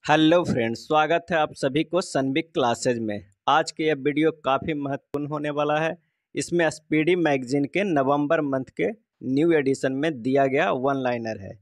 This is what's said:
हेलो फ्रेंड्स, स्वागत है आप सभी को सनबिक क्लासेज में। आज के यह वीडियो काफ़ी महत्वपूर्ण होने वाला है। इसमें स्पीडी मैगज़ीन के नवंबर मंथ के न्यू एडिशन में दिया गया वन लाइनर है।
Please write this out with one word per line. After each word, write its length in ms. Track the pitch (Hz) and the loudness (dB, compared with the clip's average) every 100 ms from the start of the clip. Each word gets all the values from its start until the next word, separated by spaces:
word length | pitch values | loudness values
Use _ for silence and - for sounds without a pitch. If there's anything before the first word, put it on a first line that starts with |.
| - | 4
हेलो 360 | 156 156 175 | 4 6 4
फ्रेंड्स, 360 | 156 135 113 113 | 2 0 0 -4
स्वागत 460 | - 151 151 165 - | 0 2 2 0 0
है 60 | 165 | -2
आप 160 | 151 | -2
सभी 300 | - 143 135 | -2 -2 0
को 180 | 156 170 | 0 -2
सनबिक 480 | 170 147 135 135 160 | -2 -2 0 -2 -4
क्लासेज 440 | 170 123 117 135 120 | 0 0 2 0 -2
में। 260 | 110 104 90 _ - | -4 -6 -10 _ 0
आज 240 | 143 156 | 2 0
के 120 | - | -2
यह 120 | 156 147 | -2 0
वीडियो 340 | 135 147 160 156 - | -2 2 0 0 -2
काफ़ी 280 | 131 160 | -2 -2
महत्वपूर्ण 540 | 151 139 139 _ 143 147 | -6 -4 -6 _ -8 -6
होने 220 | 151 147 | -6 -6
वाला 280 | 143 147 151 | -2 0 0
है। 160 | 160 170 _ _ _ - | -2 -6 _ _ _ -8
इसमें 340 | 139 170 160 | -4 0 0
स्पीडी 460 | 151 _ 151 156 180 | -2 _ 0 2 2
मैगज़ीन 480 | 156 139 123 143 143 | 2 0 0 -2 -2
के 180 | 170 | -2
नवंबर 580 | 202 151 131 143 147 165 | 0 0 2 0 2 0
मंथ 280 | 147 135 127 - | 0 -4 -6 -4
के 120 | 175 220 _ _ 123 | -4 -4 _ _ -4
न्यू 260 | 131 170 | 0 4
एडिशन 420 | 160 135 135 139 | 4 2 0 -2
में 280 | 131 160 139 | -2 -4 -2
दिया 240 | 113 135 135 | 0 2 2
गया 240 | 135 190 | 2 0
वन 260 | 147 131 135 | 0 -2 -2
लाइनर 420 | 127 123 113 104 | -2 -4 -6 -8
है। 120 | 95 - | -12 -16